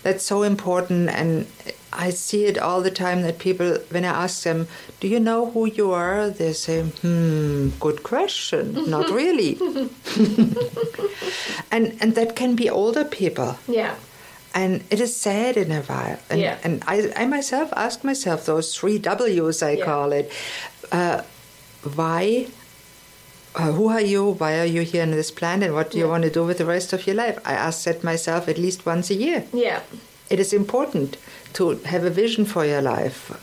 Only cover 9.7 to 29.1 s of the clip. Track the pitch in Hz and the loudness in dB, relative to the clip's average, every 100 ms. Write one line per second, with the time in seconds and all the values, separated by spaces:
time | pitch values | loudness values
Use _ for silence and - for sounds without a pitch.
9.7 | 269 254 - - 214 202 - - 480 480 | -2 -4 -6 -6 4 4 6 4 4 -2
10.7 | - 453 - 403 - 370 - - - - | -2 -6 -2 -6 -4 -8 -6 -8 -8 -2
11.7 | 226 220 - 220 226 226 226 254 233 233 | 0 0 2 2 4 0 0 2 2 2
12.7 | - 214 233 294 - 180 - 120 127 - | 2 2 2 -2 0 -2 0 -4 -4 -2
13.7 | 233 - - - - - - - 185 185 | -2 -2 -8 -14 -20 -20 -20 -6 -2 0
14.7 | 185 - 214 240 - 208 202 247 233 170 | 0 0 0 0 0 0 2 2 2 0
15.7 | 156 135 131 123 - - - 139 - 170 | -2 -2 -4 -4 -6 -2 0 0 -2 -2
16.7 | 139 - 196 208 208 247 285 277 262 311 | -2 0 0 0 -2 -2 -2 -2 -2 -2
17.7 | - 233 240 269 269 185 160 160 156 160 | -2 -4 -4 -4 -2 -2 -2 0 -2 -2
18.7 | - 185 214 175 208 247 180 160 160 156 | -2 0 0 0 0 0 2 0 0 0
19.7 | 147 143 147 143 143 143 - - - - | 0 0 0 2 0 -2 -6 -10 -10 -12
20.7 | - - 175 175 131 - - - - - | -16 -4 0 0 -2 -6 -18 -20 -20 -20
21.7 | - 147 147 165 165 196 240 254 - - | -12 -8 -2 0 0 2 0 -2 -12 -20
22.7 | - - - - - - - - - 165 | -20 -20 -20 -20 -20 -20 -20 -12 -2 0
23.7 | 156 220 226 208 196 202 190 156 160 170 | 4 4 4 2 2 2 2 2 2 2
24.7 | 170 165 170 160 156 156 - 170 185 196 | 2 0 0 2 0 -2 -2 -2 2 2
25.7 | 151 160 - 160 170 165 160 170 175 165 | 0 0 0 2 2 2 2 0 0 0
26.7 | 175 180 185 185 202 233 - - 113 147 | 0 0 -2 0 0 0 -2 -4 -2 0
27.7 | 165 - 170 170 165 165 170 170 160 180 | -2 -2 -2 -2 -2 0 -2 0 0 -2
28.7 | 185 - 170 180 | -2 -2 -2 0